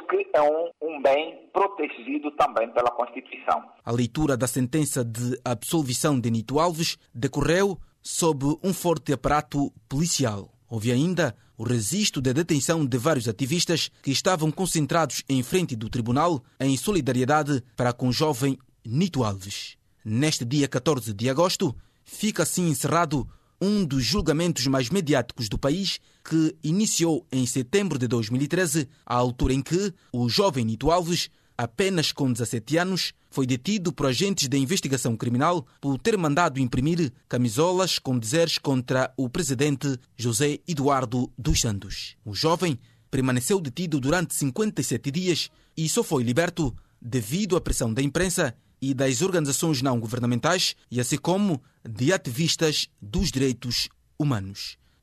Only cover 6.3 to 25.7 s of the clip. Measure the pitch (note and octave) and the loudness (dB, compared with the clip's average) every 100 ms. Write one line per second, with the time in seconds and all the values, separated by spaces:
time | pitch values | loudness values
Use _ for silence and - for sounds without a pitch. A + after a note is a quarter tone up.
6.3 | A2+ - C3+ F3 D#3+ E3 - _ A#2+ C3 | -2 0 2 2 0 -4 -6 _ -6 -4
7.3 | C#3+ C#3 F3 G3+ F3+ - _ - - E3 | 0 2 2 2 -2 -12 _ -8 0 2
8.3 | C#3+ C#3 D#3+ G3 E3+ F3 D#3+ - C3+ C#3+ | 2 0 0 -2 0 0 0 0 -2 2
9.3 | D3 - C#3+ C#3 - - C3+ E3+ - B2 | 0 0 -2 -2 -6 -4 -2 0 0 0
10.3 | G2+ F2+ _ - A#2 A2+ B2 E3+ F3 D3 | -2 -8 _ -10 -4 0 2 2 2 0
11.3 | - _ - A2+ A#2+ G2+ G3 G#3 D3+ C3 | -2 _ -6 -2 0 0 0 0 0 0
12.3 | B2+ F3 D3 D3 E3 C#3 B2+ C#3 D3 A#2 | 0 2 0 2 0 0 0 2 0 0
13.3 | G#2 C3 E3 - D#3+ - _ - C3 F#3+ | -4 -2 0 0 0 -2 _ -4 0 2
14.3 | F3+ D#3 D3 F#3 D#3+ C#3 E3 D3 - - | 2 0 0 0 0 2 2 0 -2 -2
15.3 | C3+ A#2+ F#3 D#3+ A2+ A2 A#2+ A2+ B2+ F3 | -2 0 0 0 -4 -4 -2 0 2 2
16.3 | C#3+ - - C3+ C3 - G3 C3 B2 B2 | 0 -6 -2 0 0 0 0 2 2 4
17.3 | D3+ D3 C#3 - - B2 A#2+ B2+ A#2 C#3+ | 2 2 -2 -4 -2 -2 0 0 2 0
18.3 | B2 C#3 C3+ _ _ A2+ B2+ G3 D#3 G#2+ | 2 0 -2 _ _ -4 0 0 0 -2
19.3 | G2 G2 - - - _ _ A2 A2+ D#3 | -4 -8 -10 -12 -18 _ _ -4 0 0
20.3 | - A#2 D3 C3+ C3 D#3+ C3+ A2+ G2 A#2+ | 0 0 0 2 0 0 0 -2 -4 0
21.3 | C3+ F3+ - E3+ - - _ - - G#3+ | 2 2 2 -2 -2 -14 _ -20 -4 -2
22.3 | - D#3+ - E3+ C#3 C#3+ D#3+ E3+ C#3 - | 0 -2 0 0 0 0 2 2 -2 -4
23.3 | - _ - F#3+ G#3 E3+ C3+ A#2 G3+ D#3+ | -12 _ -4 0 2 0 0 0 0 2
24.3 | D3+ F3 - C3 C3+ A#2+ G3 C#3+ C#3 A#2 | 2 0 0 0 0 2 0 2 0 0
25.3 | - G#2+ C3 C#3 | -6 -6 -2 -2